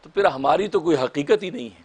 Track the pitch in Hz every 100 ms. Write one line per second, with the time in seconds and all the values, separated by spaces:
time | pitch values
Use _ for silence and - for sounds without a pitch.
0 | 160 196 196 135 139 160 202 196 160 147
1 | 127 147 147 214 190 123 120 -